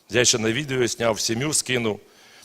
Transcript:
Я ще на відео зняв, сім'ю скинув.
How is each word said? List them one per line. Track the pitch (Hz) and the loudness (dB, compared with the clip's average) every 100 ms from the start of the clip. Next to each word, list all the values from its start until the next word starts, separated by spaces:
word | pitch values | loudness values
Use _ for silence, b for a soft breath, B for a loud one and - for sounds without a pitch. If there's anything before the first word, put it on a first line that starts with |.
| - | -2
Я | 120 120 | 2 2
ще | 123 | 2
на | 110 | 0
відео | 117 147 131 117 | -2 -2 0 0
зняв, | - 117 101 | 0 -2 0
сім'ю | - 113 151 | -2 -2 -2
скинув. | 147 - 127 113 101 B B B B | -2 0 0 0 -4 B B B B